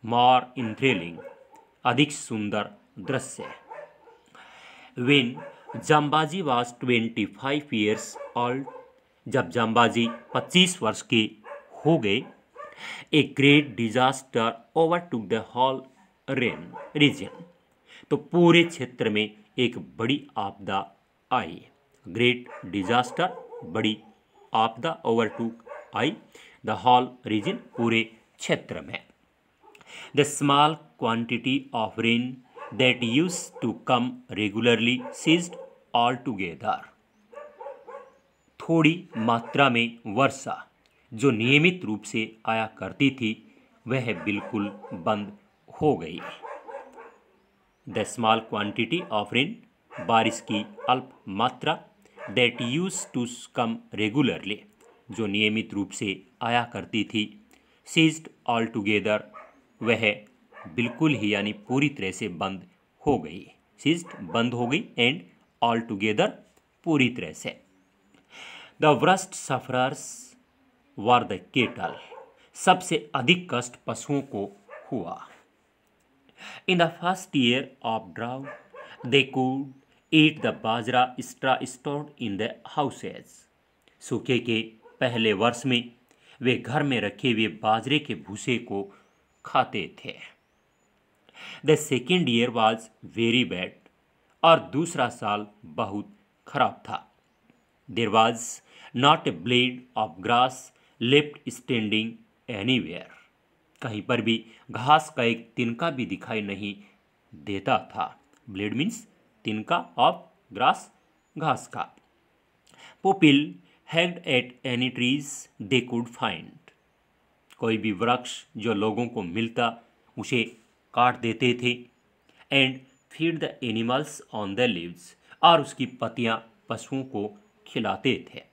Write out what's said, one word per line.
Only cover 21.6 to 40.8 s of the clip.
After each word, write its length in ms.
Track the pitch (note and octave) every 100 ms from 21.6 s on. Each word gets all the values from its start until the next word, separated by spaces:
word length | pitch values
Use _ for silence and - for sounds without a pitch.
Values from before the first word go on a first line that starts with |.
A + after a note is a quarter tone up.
| - _ _ _ -
ग्रेट 420 | F2+ B2 B2 B2 - G2
डिजास्टर, 640 | F#2+ F#2 A#2 B2 - F3+ - - -
बड़ी 340 | - A2 A2 G#3+ - _ _ _ _
आपदा, 480 | A2+ A2+ - E3 D#3+ -
overtook, 460 | A2+ A2 - A#2 A#2 - - - G#2
आई, 200 | B2+ - - - - - -
the 120 | G#2 A#2
whole 220 | B2+ B2+ - A2+
region, 300 | G#2+ G#2+ - - -
पूरे 260 | A#2 A2+ A2 - _ _
क्षेत्र 440 | - D#3+ - F2+
में। 240 | - - - _ _ _ _ _ - - - - - C3+
The 80 | C#3+
small 500 | - D3 C#3+ D3+ D#3+ - _
quantity 600 | A#2+ A2+ A#2 B2 C3 C3+ C3
of 240 | - A2 -
rain 340 | A#2 A#2 B2+ C3 _ - -
that 300 | G#2+ B2+ B2
used 580 | A#2+ A#2+ F3 - - -
to 120 | A#2+ G#2 -
come 200 | B2+ B2 B2 -
regularly 640 | F#2+ G#2+ G2+ A#2 A2+ A#2 B2 B2
ceased 420 | - - E3 F3 - - _ _ A#2+
altogether। 840 | A#2+ B2+ C#3 G#2 F#2 E2 A#2 G2 - _ _ _ _ - D4+ - - - - - - _ _ _ _ _
थोड़ी 500 | - E3 D#3 E3 - A#2
मात्रा 520 | A2 A#2 A#2 - C#3
में 280 | A#2+ A#2 A#2 A#2
वर्षा 640 | G#2 C3+ - - A2+ - _